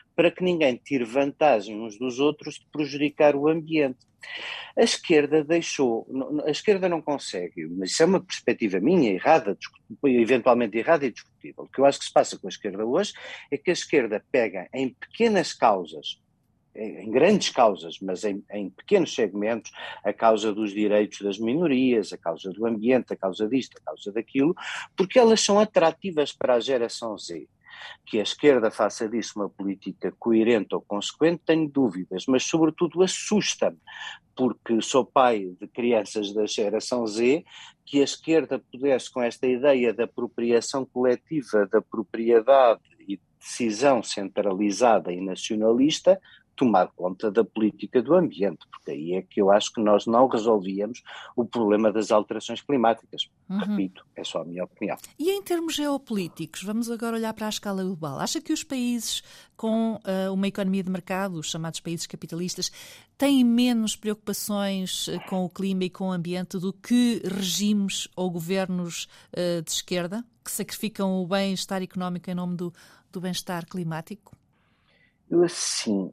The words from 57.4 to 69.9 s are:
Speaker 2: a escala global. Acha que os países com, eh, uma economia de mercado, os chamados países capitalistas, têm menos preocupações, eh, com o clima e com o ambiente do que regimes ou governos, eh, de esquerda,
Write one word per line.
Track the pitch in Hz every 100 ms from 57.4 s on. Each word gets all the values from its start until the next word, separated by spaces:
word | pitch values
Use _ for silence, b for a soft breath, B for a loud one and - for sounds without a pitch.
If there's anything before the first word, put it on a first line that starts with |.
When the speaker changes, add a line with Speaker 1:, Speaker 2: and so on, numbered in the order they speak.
| 214
Speaker 2:
a |
escala | - 208 190
global. | 185 165 156 135
Acha | 196 320
que | -
os | 311
países | - 262 240 240 - - B B B -
com, | 226 220 226 220 -
eh, | 190 190
uma | 190 196
economia | 196 190 196
de | 180
mercado, | 185 - 190 196 165
os | -
chamados | 165 165 -
países | 170 165 -
capitalistas, | 180 165 165 180 - 170 B B B B _
têm | 277 269
menos | 240 233 247 233 214 -
preocupações, | 214 214 - 196 - 202 196 190 185 - -
eh, | 175 -
com | 190
o | 180
clima | - 190 190
e | 185
com | - 190
o |
ambiente | 180 170 180 180 190
do | 190
que | - - 240 240 226
regimes | 185 196 190 170 208 208 196 - -
ou | - 185
governos, | 170 165 190 185 180 170 - - b b
eh, | - 175 170
de | 160
esquerda, | - -